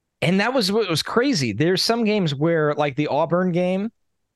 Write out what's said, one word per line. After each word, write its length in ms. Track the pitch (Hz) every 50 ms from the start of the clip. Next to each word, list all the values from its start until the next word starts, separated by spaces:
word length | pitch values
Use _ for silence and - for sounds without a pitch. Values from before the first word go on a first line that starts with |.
| _ _ _ _
And 200 | - 165 185 196
that 120 | 202 240 254
was 180 | 277 202 185
what 180 | 202 233 214 180
was 140 | 160 143 -
crazy. 500 | - - 220 247 294 262 156 135 117 98
There's 300 | 104 151 170 190 - -
some 220 | - 226 240 233
games 300 | 208 214 208 185 151 139
where, 400 | 131 147 170 170 160 151 147 147
like, 220 | - 151 147 127
the 120 | 143 151 -
Auburn 440 | 127 143 165 151 170 180 185 185 165
game, 380 | 175 180 180 185 190 202 233 - _ _ _ _ _ _ _ _